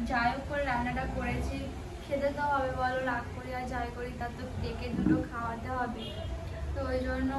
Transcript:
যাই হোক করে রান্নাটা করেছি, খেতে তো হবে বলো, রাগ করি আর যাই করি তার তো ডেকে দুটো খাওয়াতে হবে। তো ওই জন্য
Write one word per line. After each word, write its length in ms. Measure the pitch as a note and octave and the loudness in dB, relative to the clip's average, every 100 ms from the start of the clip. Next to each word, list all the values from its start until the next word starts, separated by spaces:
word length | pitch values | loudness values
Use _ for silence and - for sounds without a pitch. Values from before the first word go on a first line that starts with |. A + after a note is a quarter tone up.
যাই 240 | A#3 B3 A#3+ | 0 4 4
হোক 100 | C4+ C#4+ | 2 0
করে 160 | C#4+ | 0
রান্নাটা 400 | C#4 A#3+ B3 B3+ C4 | 2 2 2 0 0
করেছি, 420 | B3 A#3+ B3+ C4 C4+ C4 - - - - | 0 0 0 0 -2 -4 -6 -8 -8 -2
খেতে 200 | C#4 C#4 C#4+ | 2 2 2
তো 60 | |
হবে 280 | D4 C#4 C4 | 4 4 4
বলো, 280 | B3+ B3+ C4 | 2 2 2
রাগ 200 | C4 A#3+ A#3+ B3 | 0 0 -2 -6
করি 180 | B3 | -6
আর 140 | B3+ B3 | -4 -2
যাই 200 | B3+ A#3+ A#3+ | -2 -2 -4
করি 140 | A#3+ A#3 | -6 -4
তার 120 | A#3+ A3+ | -4 -4
তো 40 | B3+ - | -6 -4
ডেকে 260 | A#3+ A#3 B3 | -4 -2 -2
দুটো 280 | A3+ - D#4 | 4 6 6
খাওয়াতে 460 | - A#3+ A#3 A3+ A#3+ | 4 -2 -2 -2 -2
হবে। 360 | C4 A#3+ A3 A3 - G#3 - - - - | 0 0 -2 -6 -6 -4 -4 -4 -4 -4
তো 60 | C#4 C4 | -2 0
ওই 140 | B3+ | 0
জন্য 320 | B3+ B3+ C4 | 0 2 2